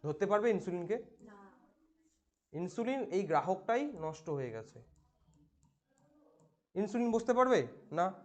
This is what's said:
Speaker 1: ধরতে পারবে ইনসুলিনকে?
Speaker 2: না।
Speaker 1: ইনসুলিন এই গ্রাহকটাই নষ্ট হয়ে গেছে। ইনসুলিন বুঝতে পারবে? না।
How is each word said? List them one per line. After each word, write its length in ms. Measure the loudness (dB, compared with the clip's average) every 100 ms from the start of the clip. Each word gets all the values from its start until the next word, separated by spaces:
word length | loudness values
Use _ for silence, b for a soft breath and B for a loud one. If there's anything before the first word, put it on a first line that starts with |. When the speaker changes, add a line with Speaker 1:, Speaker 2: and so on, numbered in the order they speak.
Speaker 1:
ধরতে 240 | -6 -4 0
পারবে 240 | 2 2
ইনসুলিনকে? 520 | 0 -2 -6 -4 -6 -8 -20
Speaker 2:
না। 300 | -20 -20 -20 -20 _ _ _ _ _ _ _ _ _
Speaker 1:
ইনসুলিন 480 | -8 -6 -2 -2 -2
এই 220 | -2 -2
গ্রাহকটাই 640 | 2 0 2 -2 0 0 0
নষ্ট 440 | -6 -8 -8 -6
হয়ে 200 | -4 -4
গেছে। 320 | -8 -12 -20 -20 _ _ _ _ _ _ _ _ _ _ _ _ _ -20 _ -20 _ _
ইনসুলিন 380 | -6 -2 0 2
বুঝতে 220 | 2 4
পারবে? 320 | 6 8 6 4 -8 -6
না। 200 | 0 0 -2